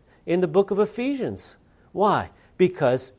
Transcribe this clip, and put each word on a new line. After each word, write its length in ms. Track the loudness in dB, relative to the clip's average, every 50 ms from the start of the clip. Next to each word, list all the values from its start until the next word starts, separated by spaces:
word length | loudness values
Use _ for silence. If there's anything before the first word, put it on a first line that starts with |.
| _ _ _ _ _
in 160 | -2 0 0
the 60 | 0
book 240 | 2 2 0 2 2
of 80 | 0 0
Ephesians. 800 | 0 -2 -2 -4 -4 -4 -4 -4 -4 -6 -6 -8 -10 -14 -14 _ _ _ _ _ _ _
Why? 400 | -2 0 2 2 2 0 -2 -6 -12 _ _ _ _
Because 560 | 2 2 2 2 2 2 2 2 2 -2 -8 -14